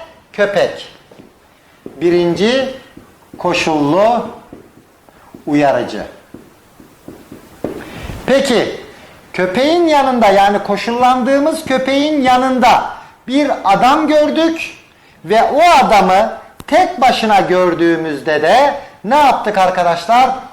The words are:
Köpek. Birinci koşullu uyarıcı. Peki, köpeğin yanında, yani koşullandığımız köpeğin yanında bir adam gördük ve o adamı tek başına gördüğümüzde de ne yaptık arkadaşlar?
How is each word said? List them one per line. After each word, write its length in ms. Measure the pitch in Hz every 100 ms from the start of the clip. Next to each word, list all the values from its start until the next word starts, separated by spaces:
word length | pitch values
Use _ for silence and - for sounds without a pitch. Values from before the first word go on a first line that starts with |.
| - - _
Köpek. 560 | - 202 175 135 - - - _ - - _ _ _ _ _ - -
Birinci 760 | 170 175 175 165 214 262 254 - - - - _ _ -
koşullu 880 | 175 160 170 156 143 165 220 233 151 - - - - _ _ _ _ _ _ - -
uyarıcı. 560 | 147 139 127 113 107 90 - _ - - _ _ _ - _ - - - - - - - - - - - - -
Peki, 540 | 269 269 220 - - - - - - -
köpeğin 540 | - 180 240 285 349 330
yanında, 420 | 294 262 247 214
yani 340 | 190 202 202
koşullandığımız 1000 | 202 202 - 240 247 254 247 277 302 320
köpeğin 580 | - 262 262 277 294 302
yanında 680 | 254 254 262 254 240 123 - - - _ -
bir 240 | 277 285 -
adam 440 | 190 196 247 311 302
gördük 680 | 302 302 320 330 330 - - _ _ _ _
ve 180 | 156 220
o 180 | 240 269 349 302
adamı 540 | 233 208 185 190 220 - - - -
tek 340 | 320 349 -
başına 400 | 254 - 220 196
gördüğümüzde 1000 | 165 180 180 156 170 165 160 143 160 151
de 320 | 156 233 285 - - -
ne 120 | 196 285
yaptık 420 | 277 208 214 196
arkadaşlar? 720 | 185 185 170 170 - 233 254 - -